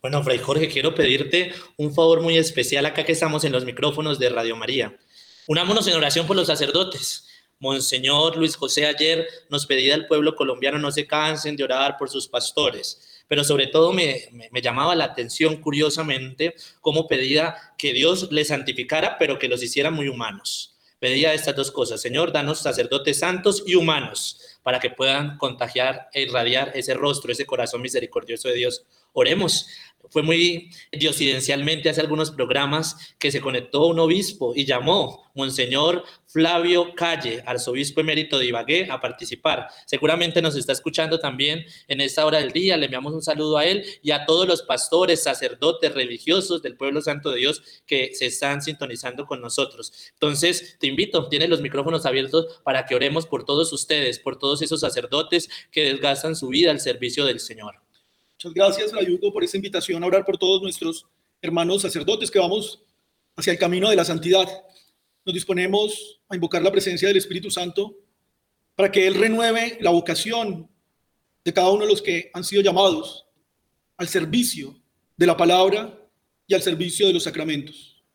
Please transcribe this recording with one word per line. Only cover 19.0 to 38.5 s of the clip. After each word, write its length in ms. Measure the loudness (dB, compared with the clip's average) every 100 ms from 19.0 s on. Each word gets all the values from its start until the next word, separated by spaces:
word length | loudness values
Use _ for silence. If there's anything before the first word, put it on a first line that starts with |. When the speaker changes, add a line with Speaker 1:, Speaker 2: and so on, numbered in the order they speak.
| -2 0
Speaker 1:
pero 220 | 0 0
que 80 | -2
los 160 | -2
hiciera 280 | -2 0 0
muy 180 | 0 -4
humanos. 680 | -4 -8 -8 -10 -10 -12 _ _ _
Pedía 340 | -2 2 2
estas 220 | 2 -2 -4
dos 160 | -4
cosas: 300 | -2 -2 -2
"Señor, 320 | -4 0 0
danos 260 | 0 -2 -2
sacerdotes 600 | -2 -2 0 0 0 0
santos 440 | -2 0 0 0 2
y 100 | 4
humanos 680 | 4 0 -2 -8 -8 -10 -20 -8
para 200 | -2 -2
que 80 | -2
puedan 480 | 0 0 0 -2 -4
contagiar 720 | -6 -4 -4 0 0 -2 -6
e 100 | -4
irradiar 480 | 0 0 2 0 0 -4
ese 180 | -4 0
rostro, 360 | 0 0 -4
ese 140 | -6 -4
corazón 360 | -2 -2 -4
misericordioso 680 | -4 -4 -2 -8 -6 -6 -2
de 60 | 0
Dios". 300 | -2 -4 _ _ _
Oremos. 540 | 0 2 2 2 0 -4 -18 -20 _ -4
Fue 120 | -2
muy 480 | 2 2 2 0 -10 -20 -16
diosidencialmente 1000 | -2 -2 0 0 0 -2 -2 0 0 0
hace 120 | 0
algunos 280 | -2 0 -2
programas 840 | -2 -2 0 0 -2 -4 -8 -18 _
que 140 | -2
se 80 | -2
conectó 460 | -4 -6 -2 2 4
un 140 | 4
obispo 540 | 4 2 0 -4 -4
y 120 | -2 0
llamó 680 | 0 2 2 0 -6 _
Monseñor 720 | -6 -6 -2 -2 2 2 0 -6 -20 _
Flavio 640 | 0 2 4 4 2 2
Calle, 480 | -2 -2 -2 -4 -8 -6
arzobispo 560 | -6 -4 -4 -2 -2
emérito 360 | 0 0 0 0
de 100 |
Ibagué, 440 | 0